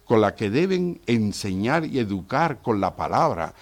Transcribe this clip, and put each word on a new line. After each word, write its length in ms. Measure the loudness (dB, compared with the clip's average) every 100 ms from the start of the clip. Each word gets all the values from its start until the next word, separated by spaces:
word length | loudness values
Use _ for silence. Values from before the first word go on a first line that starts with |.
con 160 | 0 4
la 140 | 4
que 160 | 0 -2
deben 500 | 0 0 0 -2 -4 0
enseñar 800 | 2 0 -2 -4 -2 0 0 0
y 120 | -2
educar 640 | -2 -4 -2 0 0 -2
con 220 | -2 0
la 120 | 0
palabra. 600 | -2 -2 2 2 0 -6 -8